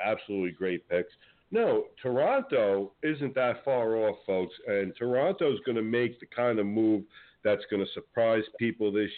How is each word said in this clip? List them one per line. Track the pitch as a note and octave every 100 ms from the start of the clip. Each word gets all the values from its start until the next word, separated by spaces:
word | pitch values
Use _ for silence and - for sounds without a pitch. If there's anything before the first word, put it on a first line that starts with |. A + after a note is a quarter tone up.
absolutely | G2 A2 - G2+ F2+
great | D#2+ F#2 F2 -
picks. | F2 F2+ - _ _ -
No, | A3 G#3+ A2+ - -
Toronto | C3 B2 E3 C4+ B3+ C3+ G#2 G2 G2 -
isn't | D#3 D3 C#3 C3+
that | B2 A2+
far | - B2+ A2+ A2+
off, | A2 - -
folks, | F#2 F2+ - -
and | G2+ F#2+ -
Toronto's | A#2+ B2 D#3+ G3 D#3 A2+
gonna | - A2+
make | A2 A#2+ A#2+ A#2+
the | -
kind | - A#2+ A2+
of | G2+
move | G#2+ A2 G#2+ - - - _
that's | G#2+ G#2 -
gonna | G#2 F#2+
surprise | - - - A2+ A2+ G#2+ -
people | A#2 G#2 G#2+
this | G2+ G#2